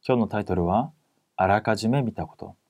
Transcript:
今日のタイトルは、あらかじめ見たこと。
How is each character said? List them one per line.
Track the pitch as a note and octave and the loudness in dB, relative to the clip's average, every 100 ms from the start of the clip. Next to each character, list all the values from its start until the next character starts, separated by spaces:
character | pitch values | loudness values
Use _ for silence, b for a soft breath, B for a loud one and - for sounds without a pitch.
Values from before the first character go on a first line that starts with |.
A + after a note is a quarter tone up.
今 | - B2+ | 2 2
日 | |
の | G#2+ | 2
タ | G#2 | -2
イ | |
ト | G2+ F2+ | -2 0
ル | |
は、 | F2 G2+ D3+ _ _ _ _ - | 2 0 -2 _ _ _ _ -2
あ | F#2 | 2
ら | G2+ | 2
か | G#2+ G#2+ | 2 -2
じ | A2 | 0
め | C3+ | 0
見 | A#2+ | -2
た | - D#2+ | -6 -12
こ | - | -12
と。 | F2+ - | -18 -18